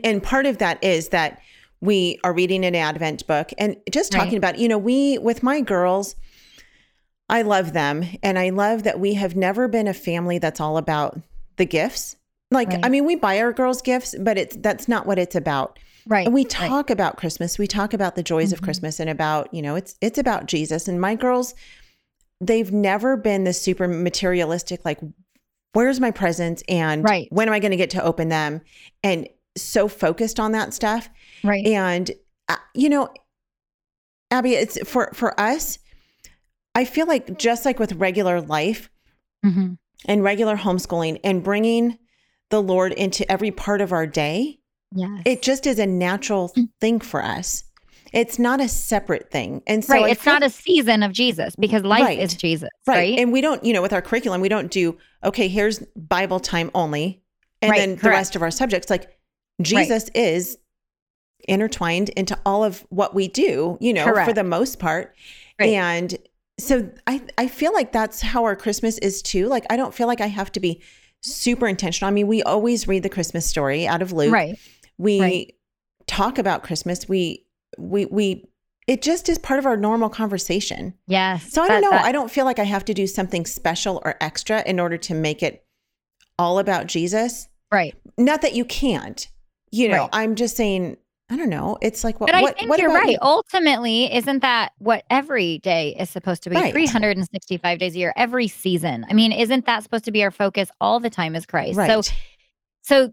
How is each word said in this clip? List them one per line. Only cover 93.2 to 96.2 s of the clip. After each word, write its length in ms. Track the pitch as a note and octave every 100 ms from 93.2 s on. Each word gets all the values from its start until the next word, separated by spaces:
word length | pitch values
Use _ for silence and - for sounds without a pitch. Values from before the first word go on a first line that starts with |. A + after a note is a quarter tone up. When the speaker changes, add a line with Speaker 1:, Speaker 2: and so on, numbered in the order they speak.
Speaker 2:
Ultimately, 960 | C4+ E4 - F#4+ D#4+ B3 A#3+ A3+ B3+
isn't 280 | B3 A3+ C#4
that 280 | B3+ A#3+ G#3 -
what 240 | G3+ A3 -
every 480 | C4 C#4+ C4 F3 D#3+
day 380 | F#3+ E3 D3+ -
is 100 | F#3
supposed 360 | F#3